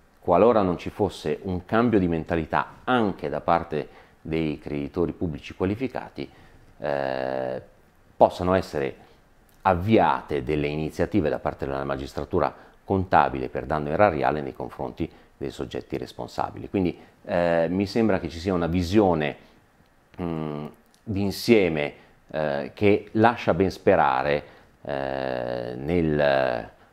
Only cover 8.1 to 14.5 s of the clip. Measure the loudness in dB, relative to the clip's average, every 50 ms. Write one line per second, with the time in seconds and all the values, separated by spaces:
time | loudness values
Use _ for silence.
8.1 | _ 4 4 4 4 0 0 2 2 2 2 0 -4 -4 -4 -4 -6 -10 -20 -20
9.1 | -20 _ _ _ _ _ _ _ _ _ 2 2 2 2 2 4 6 6 6 6
10.1 | 2 0 -2 -4 -4 -4 -2 -2 -2 -2 -2 -2 -2 -4 -4 -4 -2 -2 -2 0
11.1 | 0 0 0 0 -2 -2 -4 -6 -6 -4 -6 -6 -6 -6 -4 -4 -6 -6 -6 -8
12.1 | -8 -10 -8 -2 0 0 0 0 -2 -8 -20 -20 _ _ _ -2 0 0 0 4
13.1 | 4 4 4 4 0 -4 -8 -6 -6 -8 -4 -4 -4 -4 -2 -2 2 4 4 4
14.1 | 4 2 0 0 -2 -2 -6 -8